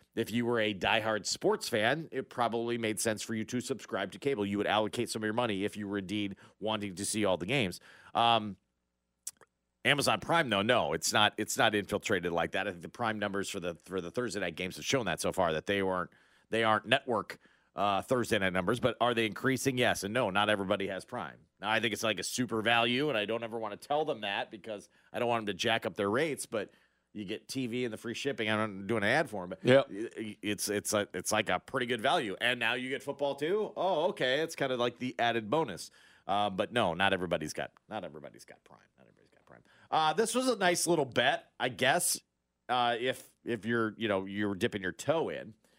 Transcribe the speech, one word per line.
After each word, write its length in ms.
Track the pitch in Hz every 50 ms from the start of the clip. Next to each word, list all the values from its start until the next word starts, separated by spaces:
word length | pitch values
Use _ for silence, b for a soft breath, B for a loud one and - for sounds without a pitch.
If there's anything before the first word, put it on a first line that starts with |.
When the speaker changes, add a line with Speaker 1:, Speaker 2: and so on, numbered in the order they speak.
| B B B
Speaker 1:
if 160 | 110 117 92
you 140 | 110 120 117
were 140 | 120 120 113
a 160 | 107 107 104
diehard 500 | 87 107 101 110 113 110 110 107 104 -
sports 420 | - - - - 190 214 - -
fan, 400 | - 117 104 107 120 143 160 151 -
it 180 | - 131 - -
probably 480 | - 123 120 113 113 117 117 117 120
made 220 | 117 113 110 107 -
sense 240 | - 113 107 - -
for 100 | - 113
you 100 | 110 107
to 140 | - 123 123
subscribe 520 | - - 127 101 - - 110 95 104 95
to 80 | 101 98
cable. 260 | - 139 135 104 101
You 140 | 101 101 101
would 80 | 98
allocate 420 | 82 98 110 107 104 - 123 110 -
some 140 | - 113 107
of 20 |
your 80 | 107 110
money 300 | 123 123 113 101 95 101
if 100 | 101 -
you 120 | 104 104
were 100 | 98 104
indeed 380 | 101 95 87 107 107 101 98 98 B B B B B
wanting 340 | 98 107 110 104 104 101 87
to 100 | 87 104
see 200 | - - 110 101
all 100 | 95 90
the 100 | 80 90
games. 320 | 98 139 139 104 87 - - B B B B B B B
Um, 420 | 110 117 117 117 110 107 104 95 - _ _ _ _ _ _ _ _ _ _ _ _ - - - - - _ _ _ _ _ _ _ -
Amazon 340 | 127 143 143 107 123 113 92
Prime, 300 | - 131 139 135 139 117
though, 120 | 104 98
no, 320 | 101 120 123 107 80 71 82
it's 180 | - - -
not, 220 | 117 110 107 104 -
it's 200 | - 107 - -
not 160 | 139 123 110 104
infiltrated 560 | 104 92 - 104 95 - - 101 90 85 87
like 200 | 85 82 85 80
that. 160 | - 95 95
I 40 | 101
think 120 | 87 85 82
the 60 | 82
Prime 280 | - - 120 110 107 104
numbers 300 | 104 101 98 101 92 -
for 100 | - 98
the, 160 | 87 87 85 - -
for 140 | - 95 95
the 100 | 85 85
Thursday 280 | - 123 123 104 87 104
night 160 | 92 87 78
games 200 | 90 92 92 -
have 80 | 76 -
shown 220 | - 143 131 110
that 120 | 90 78 -
so 120 | - 90 -
far, 180 | 95 90 82 80
that 120 | 76 -
they 160 | - 101 101 95
weren't, 280 | 92 92 90 85 - b b b b b b b b
they 120 | 107 113 113
aren't 220 | 110 107 104 -
network, 540 | 107 131 139 - 131 117 101 - - - - b b b b b b b
uh, 280 | - 101 101 98 95 -
Thursday 340 | - 135 123 110 - 117 101
night 140 | 95 92 90
numbers, 260 | 92 90 101 123 123
but 160 | - 120 110 -
are 140 | 120 120 120
they 100 | 117 113
increasing? 540 | 107 98 - 127 131 131 117 - 139 127 123
Yes 240 | 120 101 87 - 98
and 100 | 101 113
no. 160 | 131 120 98
Not 180 | 92 101 104
everybody 400 | 107 107 98 98 92 104 95 98
has 160 | 98 95 92 -
Prime. 300 | - 123 117 82 65 62 62 - _ _ -
Now, 120 | 95 107
I 80 | 110 113
think 100 | 110 110
it's, 120 | 98 - 113
like, 160 | 110 104 -
a 40 | -
super 380 | - - - 127 - 117 110
value, 480 | 104 117 117 117 117 120 123 131 151 151
and 80 | 120
I 80 | 107 104
don't 180 | 104 113 117 117
ever 140 | 110 113 113
wanna 180 | 110 104 101
tell 280 | - - - 147 151 156
them 160 | 151 131 107
that 300 | 104 101 101 117 127 -
because 360 | 117 95 - 110 107 98 - - b b b b
I 60 | b
don't 100 | 113 120
want 200 | 120 117 113 107
them 80 | 104 95
to 40 | -
jack 260 | - 113 113 110 -
up 80 | 104 85
their 140 | - 101 101
rates, 360 | 107 135 165 160 127 - -
but 240 | - 113 104 92 - b b b b b b b b -
you 100 | 104 101
get 220 | 90 107 - -
T 200 | - - 135 127
V 160 | 113 117 123 123
and 80 | 113 110
the 40 |
free 180 | - - 120 113
shipping. 340 | - - 139 120 107 110 110
I'm 80 | 110 107 110 107 95 98
not 80 | 98
doing 160 | 101 117 110 101
an 60 | 107
ad 200 | 131 156 165 123
for 140 | 107 95 90
'em, 60 | 90
but 100 | 92 - -
Speaker 2:
Yep. 240 | 127 131 135 - -
Speaker 1:
i-, 180 | 95 101 117 - - -
i-, 180 | 113 107 - -
it's, 260 | - 104 101 - - 110
it's 240 | 104 104 - - 110
a, 140 | 104 101 - -
it's 180 | 90 - -
like 180 | 107 107 98 -
a 100 | 90 90
pretty 260 | - - - 131 123
good 160 | 117 123 110
value. 340 | 110 139 175 175 123 101 90 -
And 180 | 113 120 127 123
now 140 | 113 113 123
you 160 | 127 127 131
get 140 | 135 127 -
football 320 | 143 139 - 143 139 139
too? 360 | 139 147 165 202 214 202 - -
Oh, 280 | - 165 190 180 151 165
okay. 340 | 202 - - 139 127 131 151
It's 160 | 160 160 -
kinda 220 | - 143 131 131
like 200 | 120 120 123 120
the 160 | - 123 127 - -
added 280 | 117 117 113 117 107
bonus. 440 | 101 143 165 151 110 82 78 - - b b b b b b b
Uh, 240 | - 98 104 104 101
but 240 | 95 92 104 87 110
no, 220 | 123 107 87 82
not 180 | 90 98 98 95
everybody's 400 | 90 92 82 87 80 78 73 -
got, 160 | - 67 - - - _
not 160 | - 107 107 90
everybody's 420 | 78 73 73 73 64 55 - -
got 180 | - - - _
Prime. 160 | - 62 53 _ _ _
Not 60 | 67 64
everybody's 240 | 55 _ _ _ _
got 160 | _ _ _
Prime. 160 | - 62 - - b b b b b
Uh, 220 | b 156 156 156 156
this 200 | 190 226 220 -
was 140 | 254 254
a 80 | 262 233
nice 320 | 196 190 175 180 - -
little 180 | 165 175 156 139
bet, 400 | 123 - 123 120 139 170 - - _ _ -
I 100 | 120 127
guess, 500 | 110 101 123 131 156 180 - - - - - _ _ _ _ _ _ _ _
uh, 280 | - 123 123 120 120 120 113
if, 220 | 123 131 120 - - - _ _ -
if 180 | 110 120 101 90
you're, 300 | 117 120 117 113 110 -
you 120 | - 113
know, 180 | 104 98 95 95
you're 300 | 98 98 107 104 101 101
dipping 260 | 87 120 117 107 98
your 100 | 95 92
toe 380 | - - - 139 160 165 131 92
in. 240 | 73 64 67 110 - _ _ b b